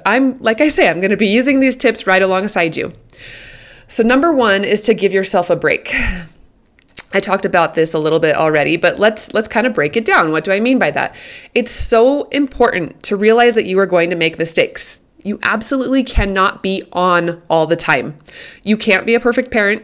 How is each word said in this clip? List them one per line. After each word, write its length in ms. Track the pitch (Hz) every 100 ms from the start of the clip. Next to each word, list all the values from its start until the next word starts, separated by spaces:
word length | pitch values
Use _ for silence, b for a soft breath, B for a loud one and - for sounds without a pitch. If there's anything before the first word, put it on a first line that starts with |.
| 196
I'm, 320 | 240 269 254
like 220 | 226 226
I 60 | 302
say, 200 | 381 214
I'm 140 | 165
gonna 160 | 190 196
be 100 | 208
using 320 | 226 262 269
these 160 | 262 247
tips 300 | 233 220 -
right 160 | 185
alongside 560 | 190 190 202 185 165 156
you. 160 | - - - B B B B B B B B
So 160 | -
number 280 | 226 262 339
one 320 | 277 220 196
is 200 | 202 214
to 100 | 233
give 180 | 220 196
yourself 380 | 190 190 190 175
a 60 | 160
break. 360 | 151 147 - B 220 180 160 B _ _ _ _ _ - -
I 60 | 196
talked 260 | 202 196 185
about 280 | 175 160
this 220 | 160 160 156
a 40 |
little 200 | 156 160
bit 160 | 156 147
already, 420 | 160 151 143 170
but 220 | 170 -
let's, 340 | 208 220 -
let's 140 | 208 220
kind 180 | 226 247
of 80 |
break 240 | 165 147 226
it 80 | 226
down. 260 | 370 165
What 120 | 156
do 80 | 175
I 80 | 196
mean 180 | 240 254
by 140 | 160
that? 240 | 143 - B B B B -
It's 160 | 220
so 540 | - - 226 247 285 -
important 760 | 277 277 - 233 185 147 -
to 120 | - 202
realize 400 | 214 233 240 233
that 100 | 185
you 140 | 185
are 80 | 190
going 240 | 175 170
to 40 | 175
make 220 | 160 165
mistakes. 640 | 160 - - - - - _ _
You 160 | 196 208
absolutely 640 | - 214 - 269 247 269
cannot 580 | 254 - 202 190 190 -
be 220 | 190 190 -
on 480 | 180 180 175 170 170 -
all 160 | 165 156
the 100 | 165
time. 440 | - 143 131 151 B B B B
You 160 | 202 214
can't 300 | - 190 -
be 80 | 233
a 40 |
perfect 300 | 233 240 254
parent, 340 | 233 202 214